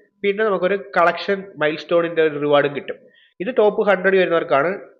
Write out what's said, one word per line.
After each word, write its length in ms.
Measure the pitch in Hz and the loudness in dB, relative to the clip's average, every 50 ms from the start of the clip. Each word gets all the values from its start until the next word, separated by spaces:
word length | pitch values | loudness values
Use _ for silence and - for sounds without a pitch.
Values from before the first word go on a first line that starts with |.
| _ _ _ _ - | _ _ _ _ -4
പിന്നെ 220 | 202 196 208 220 | -4 -2 -2 0
നമുക്കൊരു 460 | 214 190 170 180 180 202 196 196 - - 180 | -2 0 0 0 -2 -2 -4 -6 -4 0 2
കളക്ഷൻ 460 | 170 175 170 - - - 196 190 185 - - 147 | 2 2 2 0 -4 -4 -4 -4 -6 -10 -6 -2
മൈൽസ്റ്റോണിന്റെ 640 | 151 151 156 156 - - 175 170 170 165 165 160 | -2 -2 -2 -4 -4 0 0 0 0 0 0 0
ഒരു 180 | 160 160 147 143 | 0 0 0 -2
റിവാർഡും 360 | 147 147 143 143 143 143 143 | 0 2 2 2 2 2 -2
കിട്ടും. 200 | 127 - - - - _ _ _ _ _ _ _ - | -6 -10 -12 -14 -16 _ _ _ _ _ _ _ -10
ഇത് 180 | 185 247 247 240 | -8 -4 0 2
ടോപ്പ് 240 | 214 208 196 220 202 208 | 2 2 2 2 2 2
ഹൺഡ്രഡ് 260 | 190 185 185 190 190 | 2 2 2 2 2
വരുന്നവർക്കാണ്. 640 | 190 180 170 170 165 160 - 147 135 147 175 196 - - - _ | 2 2 2 0 0 0 0 0 0 0 0 -4 -8 -10 -18 _